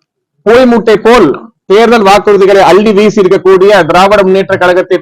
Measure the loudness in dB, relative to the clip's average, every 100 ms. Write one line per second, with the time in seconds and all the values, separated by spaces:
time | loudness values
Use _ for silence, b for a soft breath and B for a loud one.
0 | _ _ _ _ -2 0 2 0 -2 -2
1 | 0 0 0 -4 -12 _ -4 0 0 0
2 | 0 0 0 0 2 2 2 0 0 0
3 | 0 0 0 0 0 2 2 0 0 0
4 | 0 0 0 -2 -4 -2 -2 -2 -2 -4